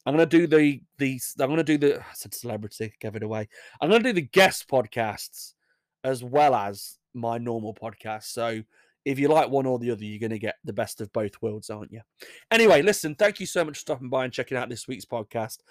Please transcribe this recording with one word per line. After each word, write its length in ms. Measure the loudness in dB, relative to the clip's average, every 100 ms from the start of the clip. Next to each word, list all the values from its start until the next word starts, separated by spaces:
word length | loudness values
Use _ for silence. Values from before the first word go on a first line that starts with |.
I'm 100 | 0
gonna 120 | 2 6
do 200 | 6 6
the, 360 | 6 6 2 _ -4
the, 220 | -4 -4 -8 -2
I'm 100 | 0
gonna 140 | 0
do 140 | 2 2
the, 220 | 2 0
I 140 | -6
said 200 | -16 -14
celebrity, 600 | -12 -8 -8 -8 -10 -10 -8
gave 160 | -10 -8
it 60 |
away. 260 | -6 -6 -8 -14 -18 -4
I'm 100 | 4
gonna 140 | 4
do 80 | 4
the 100 | -2
guest 460 | 2 4 4 2 -2
podcasts 840 | -2 0 -4 -4 -6 -12 -16 -20 _ _ _ _ _
as 180 | -6 -4
well 320 | 0 4 4
as 440 | 4 -2 -8 -14 -20 _
my 240 | -8 -4 -4
normal 360 | -4 -6 -6
podcast. 500 | -10 -12 -12 -10 -10
So 380 | -8 -4 -4 -4 -10 _ _ _
if 160 | -4 0
you 80 | 4
like 200 | 4 4
one 160 | 2 0
or 120 | -2
the 140 | -2
other, 120 | -4
you're 140 | -6 -6
gonna 180 | -6 -4
get 200 | -6 -8
the 80 | -8
best 280 | -6 -6 -8
of 120 | -8
both 280 | -4 -6 -6
worlds, 300 | -8 -8 -12
aren't 220 | -14 -14
you? 100 | -18 -20 _ -20 -14 0
Anyway, 320 | 4 8 6
listen, 320 | 4 0 -2
thank 240 | 0 0 0
you 80 | -6
so 180 | -2
much 120 | -4 -6
for 40 |
stopping 280 | -8 -6 -4
by 160 | -2
and 80 | -2
checking 240 | -4 -4 -4
out 120 | -6
this 200 | -10 -10
week's 160 | -12
podcast. 540 | -8 -8 -6 -6 -6 -10 _